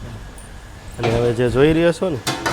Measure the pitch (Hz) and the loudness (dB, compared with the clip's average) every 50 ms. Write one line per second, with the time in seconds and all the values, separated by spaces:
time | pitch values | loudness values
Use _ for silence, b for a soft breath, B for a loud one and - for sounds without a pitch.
0 | - 120 110 107 - - - - - - - - - - - - - - - - | -14 -14 -14 -14 -14 -16 -16 -18 -18 -18 -18 -18 -18 -18 -18 -18 -16 -14 -8 -4
1 | 117 117 117 117 120 120 117 117 127 120 113 127 143 156 160 160 170 170 165 - | -2 0 2 2 2 2 2 2 2 2 4 6 6 6 6 6 4 2 2 2
2 | 202 185 147 110 - - - - - - | -2 -2 -2 -4 -4 -6 -6 -4 -2 2